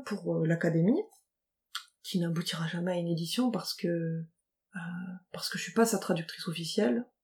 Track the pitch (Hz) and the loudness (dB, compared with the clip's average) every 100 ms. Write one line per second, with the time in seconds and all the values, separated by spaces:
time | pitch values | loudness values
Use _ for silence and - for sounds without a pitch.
0 | 262 202 170 165 160 165 160 160 175 311 | -4 -6 -2 0 2 2 4 4 6 4
1 | 427 - _ _ _ _ _ - - _ | 0 -10 _ _ _ _ _ -14 -14 _
2 | - 185 170 165 170 165 165 175 180 175 | -4 0 0 0 -2 -2 -4 -2 0 0
3 | 170 165 170 - 247 190 - - 175 170 | 0 0 -2 0 2 0 -4 -4 0 0
4 | 165 165 160 _ _ _ _ 180 170 175 | 0 -2 -6 _ _ _ _ -12 -10 -8
5 | 185 185 _ - - - - 220 226 190 | -10 -12 _ -8 -6 -4 -2 4 4 4
6 | - 165 165 - - 165 160 - 220 240 | 0 -2 -2 -8 -6 -6 -2 2 2 2
7 | 247 _ | -2 _